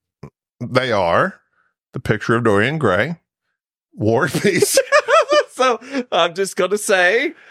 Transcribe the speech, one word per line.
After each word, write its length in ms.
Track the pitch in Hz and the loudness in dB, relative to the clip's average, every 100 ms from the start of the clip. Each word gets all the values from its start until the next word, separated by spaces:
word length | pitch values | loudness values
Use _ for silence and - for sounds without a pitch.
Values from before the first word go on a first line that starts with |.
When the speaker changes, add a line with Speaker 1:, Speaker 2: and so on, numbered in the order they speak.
| _ _ 71 _ _ - | _ _ -20 _ _ -14
Speaker 1:
They 320 | 120 127 127 | -4 -2 0
are 480 | 104 85 101 185 - _ _ _ _ _ | 0 2 2 0 -6 _ _ _ _ _
The 60 | 127 | -12
Picture 360 | - 107 - 117 | -4 -4 0 0
of 80 | |
Dorian 340 | 117 101 120 156 | 2 2 0 0
Gray, 420 | 113 90 139 170 _ _ _ _ _ _ _ | 0 0 -2 -6 _ _ _ _ _ _ _
War 300 | 262 107 120 165 | -4 0 0 0
and 80 | - | 0
Peace. 360 | - 262 415 - | 0 0 2 0
Speaker 2:
<laughs> 60 | 508 571 440 622 508 587 - | 2 0 4 2 4 0 0
So 260 | - 254 226 254 277 247 | -2 -2 -2 -6 -8 -2
I'm 220 | 185 170 | 0 0
just 220 | 165 196 - | -2 -6 -2
gonna 220 | 180 208 | -2 -2
say 560 | - 190 180 233 294 - - | 0 2 2 2 -2 -8 -20